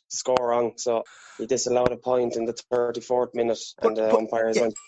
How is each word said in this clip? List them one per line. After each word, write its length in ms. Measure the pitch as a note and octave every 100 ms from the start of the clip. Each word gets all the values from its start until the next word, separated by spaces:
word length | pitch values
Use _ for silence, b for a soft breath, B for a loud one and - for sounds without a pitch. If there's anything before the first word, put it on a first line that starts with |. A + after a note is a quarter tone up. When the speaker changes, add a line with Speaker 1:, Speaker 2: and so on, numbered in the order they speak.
| -
Speaker 1:
score 400 | - - B2+ B2
wrong, 240 | A#2+ A#2 -
so 260 | B2 A#2 - B B B
he 80 | A2+
disallowed 460 | B2 B2 B2 B2
a 40 | A#2
point 400 | B2+ B2+ A#2+ A#2
in 80 | A#2
the 80 | A#2 -
thirty-fourth 640 | B2 A#2+ A#2+ - B2 A#2+
minute, 240 | A#2+ A#2 A2 - -
Speaker 2:
But, 80 | A2+
Speaker 1:
and 80 | A2
the 60 | A2
Speaker 2:
but, 80 | A2
Speaker 1:
umpires 380 | A2 A2+ A2+ A2+
Speaker 2:
yeah. 60 |
Speaker 1:
went 120 | A#2 G#2